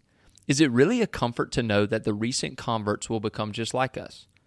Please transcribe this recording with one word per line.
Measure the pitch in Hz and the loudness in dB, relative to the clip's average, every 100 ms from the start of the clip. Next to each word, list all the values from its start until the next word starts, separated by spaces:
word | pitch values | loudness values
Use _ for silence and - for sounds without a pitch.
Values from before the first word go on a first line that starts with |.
| _ _ _ _ - | _ _ _ _ -2
"Is | 135 | 2
it | 156 | 4
really | 120 156 247 | 6 6 4
a | 208 | 0
comfort | - 123 120 143 | -2 -4 -2 -4
to | - | -2
know | 117 101 104 | 0 2 2
that | 110 | 0
the | - 104 | -2 -2
recent | 113 135 156 131 | -2 -2 -6 -6
converts | - 113 104 104 - | -4 -2 -2 -4 -4
will | 113 | -4
become | 107 - 107 | -4 -4 -6
just | 104 113 127 | -6 -4 -4
like | 127 - | -4 -6
us? | - - - _ | -14 -16 -20 _